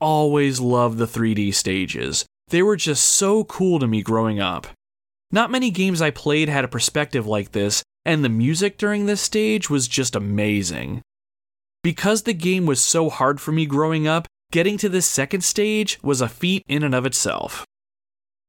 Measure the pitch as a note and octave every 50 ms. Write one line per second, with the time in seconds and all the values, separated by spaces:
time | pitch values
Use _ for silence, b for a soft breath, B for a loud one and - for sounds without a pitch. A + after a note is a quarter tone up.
0 | D#3 D#3 D#3 D3+ D3+ D3 D3 D3 C#3+ C#3 C3 B2+ B2 B2 B2 A#2+ A#2+ A#2 A2+ A2+
1 | A#2 A2 - A#2 A2+ A2 G#2+ G#2 G2+ G2+ G2 - - G2 F#2+ F#2+ F#2 - - A#1+
2 | A#1+ C#2 C#2 - - _ _ _ _ - E3+ E3+ F#3 G#3 G#3 D#3+ - D#3+ C#3+ -
3 | - - - - G3 G3 G#3 A3 - - - - F#3+ F#3 E3+ D3+ C3 A2+ A2 G#2+
4 | F#2+ G#2+ A2+ A2+ A2+ A2 G#2+ G2+ G2 F2+ E2+ C#2+ - - - _ _ _ _ _
5 | _ _ _ _ _ - F3+ G#3+ A#3 - B3+ B3+ B3+ A#3 E3+ F#3 F#3+ F#3+ F3+ D#3+
6 | D#3+ D3 D3 - - D3 D3 D#3 D#3 D3+ C#3+ C#3 B2+ B2 - A#2 - - - D3+
7 | D3 - - B2 G#2+ G#2+ G#2+ G#2 G2 - - G#2 G2+ G#2 - - - _ _ _
8 | - E3 D#3+ D3+ C#3 A#2+ A2+ A2+ A#2+ C#3 D#3+ E3+ G3+ G3+ - - G#3 G#3 G#3 G#3
9 | G3+ G#3 G#3 G3 - - - G#3+ G#3+ G#3+ G#3+ G#3+ - - D3 C3+ B2 A#2+ - C#3
10 | C3 A#2+ - G#2 G2+ G2+ G2+ G#2 G#2 G#2+ G#2 G2+ F#2+ E2 E2 A#1+ B1+ C#2+ - A#2
11 | - _ _ _ _ _ _ _ _ _ _ _ _ _ _ _ - E3+ D#3+ -
12 | - G3+ A3 G#3+ - A#3 G3+ D#3+ E3 F3+ F#3+ F#3+ F3 D#3 C3+ A#2 - - - E3
13 | D#3+ D3+ - - C3 C3+ C#3+ C#3 - D3+ D#3 D#3+ D#3+ C#3+ C#3 C#3+ D#3 D#3+ D#3+ D#3
14 | D3+ D#3 D#3+ E3 D#3+ - _ _ _ - - E3 F3 G3+ G#3 - G#3+ G3 F3+ F#3
15 | E3+ - - C3+ C#3 - G3+ F#3 - - - G#3 G#3 G#3+ G#3+ G#3+ G#3 - - -
16 | - C#3 C#3 B2 B2 A2+ - - F3 F3+ F#3+ G3 - - C#3 D3 D3+ C#3 B2+ B2+
17 | B2+ C3 - - - F#2 A1 G1+ G1+ - - - - _ _ _ _ _ _ _
18 | _ _ _ _ _ _ _ _ _